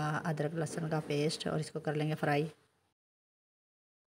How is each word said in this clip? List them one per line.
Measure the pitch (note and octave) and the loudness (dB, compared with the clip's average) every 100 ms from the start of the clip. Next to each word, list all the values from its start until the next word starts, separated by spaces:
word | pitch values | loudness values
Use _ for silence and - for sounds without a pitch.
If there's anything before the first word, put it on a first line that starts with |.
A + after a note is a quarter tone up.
| D3+ D#3 F3 | 0 0 -2
अदरक | D3+ D3 | 0 0
लहसुन | E3 D3+ E3 D#3+ | 0 -2 -2 0
का | D#3 | 0
पेस्ट | - D3 D3+ - E3 | 0 2 2 0 -2
और | D#3+ | -2
इसको | D3+ D3+ | -2 -4
कर | D#3 | -2
लेंगे | D3+ D3+ | 0 0
फ्राई। | D#3 D3+ D3 D#3 - _ _ _ _ _ _ _ _ _ _ _ _ _ _ | 2 2 2 2 -6 _ _ _ _ _ _ _ _ _ _ _ _ _ _